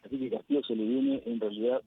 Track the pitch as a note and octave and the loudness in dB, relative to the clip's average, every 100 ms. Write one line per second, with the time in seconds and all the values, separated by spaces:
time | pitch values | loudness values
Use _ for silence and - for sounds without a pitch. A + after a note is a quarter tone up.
0 | - - A#3 A3 - C#4+ - A3+ G#2+ C4 | -8 -6 -4 -6 0 0 0 0 2 2
1 | C#3 C3+ A#2 A#2 G#2+ G#2 A#2 B2+ | 2 0 -2 -2 -2 0 0 0